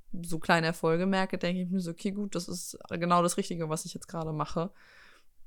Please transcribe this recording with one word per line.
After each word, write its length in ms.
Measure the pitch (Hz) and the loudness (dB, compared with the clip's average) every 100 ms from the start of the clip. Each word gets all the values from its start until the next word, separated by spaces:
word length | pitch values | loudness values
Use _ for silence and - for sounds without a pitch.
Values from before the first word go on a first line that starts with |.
| - 175 | -8 -6
so 140 | 170 160 | -2 0
kleine 300 | - 170 165 | 4 4 4
Erfolge 380 | 165 160 165 190 | 2 2 4 4
merke, 320 | 190 190 185 | 2 2 0
denke 240 | 175 185 | -2 0
ich 80 | 180 | 0
mir 100 | 190 | -2
so, 100 | 170 | -2
„Okay, 200 | 165 202 | -4 -4
gut, 220 | 196 202 | -2 -4
das 140 | 170 175 | -4 -4
ist 300 | 180 - - - | -8 -8 -12 -6
genau 320 | 170 175 175 | -2 4 6
das 140 | 175 190 | 4 2
Richtige, 300 | 196 175 160 | -2 -2 -2
was 140 | 156 175 | -4 -6
ich 80 | |
jetzt 140 | - - | -10 -8
gerade 240 | 165 160 | -6 -4
mache.“ 400 | 151 147 170 185 - - - - - - - | -2 -2 -2 -2 -6 -20 -20 -20 -20 -20 -20